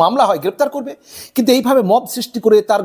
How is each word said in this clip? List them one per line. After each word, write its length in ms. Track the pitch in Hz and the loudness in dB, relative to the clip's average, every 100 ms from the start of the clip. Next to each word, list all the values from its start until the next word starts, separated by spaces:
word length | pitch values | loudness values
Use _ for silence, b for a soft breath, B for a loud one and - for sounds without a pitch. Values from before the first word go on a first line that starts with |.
মামলা 200 | 165 254 214 | 2 2 0
হয় 120 | 170 | 0
গ্রেপ্তার 260 | 180 - 285 285 | -4 -2 -4 -4
করবে, 160 | 254 - B B B | -10 -14 B B B
কিন্তু 160 | - 240 254 | -2 2 2
এইভাবে 260 | 240 269 190 | 2 0 2
মব 120 | 226 - | 0 0
সৃষ্টি 260 | 247 226 233 220 | -10 -10 -4 2
করে 120 | 214 202 | 2 2
তার 120 | 202 | -2